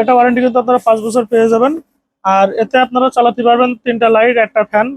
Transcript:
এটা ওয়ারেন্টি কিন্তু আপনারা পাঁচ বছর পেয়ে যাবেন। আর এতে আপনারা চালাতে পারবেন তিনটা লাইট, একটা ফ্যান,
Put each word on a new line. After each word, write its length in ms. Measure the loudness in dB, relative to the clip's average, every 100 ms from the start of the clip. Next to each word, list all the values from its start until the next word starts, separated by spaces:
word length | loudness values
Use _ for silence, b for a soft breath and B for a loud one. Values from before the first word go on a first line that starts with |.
এটা 120 | 2
ওয়ারেন্টি 260 | 2 2 0
কিন্তু 180 | 0 0
আপনারা 220 | 0 0 0
পাঁচ 120 | -2
বছর 220 | -2 -4 -2
পেয়ে 220 | 0 0
যাবেন। 240 | 0 0 -4 -12 _ _ _
আর 220 | -2 0 0 -2
এতে 140 | -2 0
আপনারা 280 | 0 0 -2
চালাতে 320 | 0 0 0
পারবেন 280 | 0 2 0 -4
তিনটা 220 | -6 -2 0
লাইট, 280 | 2 2 0
একটা 240 | -2 -2
ফ্যান, 220 | -2 -2 -4